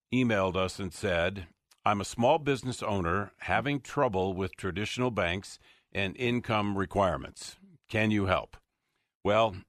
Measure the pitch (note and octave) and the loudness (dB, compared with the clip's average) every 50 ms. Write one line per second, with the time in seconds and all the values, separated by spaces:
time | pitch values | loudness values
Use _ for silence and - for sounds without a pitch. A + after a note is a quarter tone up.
0 | _ - B2 B2+ B2 A2+ G#2+ G2 F#2+ F#2+ E2+ F#2 F#2 F#2 - - G2 F2+ - - | _ -2 0 2 2 2 2 2 2 2 2 0 0 -2 -2 -6 -8 -8 -6 -4
1 | - G2 F2 E2+ E2+ F#2+ G2 G2 E2+ - _ _ _ _ _ _ - G2+ G#2 G2+ | -2 0 2 2 0 0 -2 -6 -10 -14 _ _ _ _ _ _ 0 0 0 0
2 | F#2+ - - - A#2 C3 D#3+ D#3+ C#3+ C#3+ C3+ A2 B2+ B2+ A#2 - - A2 G2+ G2 | -2 -4 -2 2 4 4 4 4 2 0 -2 -2 -2 -6 -6 -4 -2 -2 0 0
3 | E2+ E2+ F2+ G2+ G2+ - - - - - F#2 A2+ A#2 C#3+ C#3+ C3 - - - D3 | 2 2 0 0 -2 -4 -10 -8 -4 0 0 0 0 0 -2 -4 -6 -4 0 0
4 | C#3 A#2+ F#2+ F#2 F#2 G2 F2+ F#2 F#2+ F2+ - - - F#2+ D#2+ G2 G#2 - - B2 | 2 2 2 2 0 0 0 -2 -4 -4 -4 -6 -6 -4 -4 -4 -4 -4 -2 -2
5 | B2+ B2+ G#2+ G2+ F2+ E2+ F2+ G2 - - - - _ - - _ _ _ - F#2+ | -2 0 0 0 0 0 0 -2 -6 -10 -16 -20 _ -20 -20 _ _ _ -4 -2
6 | G2+ F#2+ - - B2 A#2+ A#2+ A#2+ - - A2 G#2+ G#2 G#2 G2 G2 F#2+ - - G2+ | -2 -2 -2 -2 -2 0 0 0 0 0 0 2 2 2 0 0 -2 0 2 2
7 | G2 F2+ D#2 C#2 C2+ - - - - - - - - - E3+ - _ - - A2 | 2 4 2 -2 -6 -10 -14 -16 -18 -18 -18 -20 -20 -20 -20 -20 _ -4 0 2
8 | A2 A2 G#2+ G#2 G2 F#2 F#2 C2+ - - - - _ _ _ _ _ _ _ _ | 2 4 2 2 2 2 2 0 0 -4 -12 -20 _ _ _ _ _ _ _ _
9 | _ _ _ _ - G2 G#2 A2 A2+ G#2 F#2 F#2 - | _ _ _ _ 0 2 4 4 4 2 0 -6 -14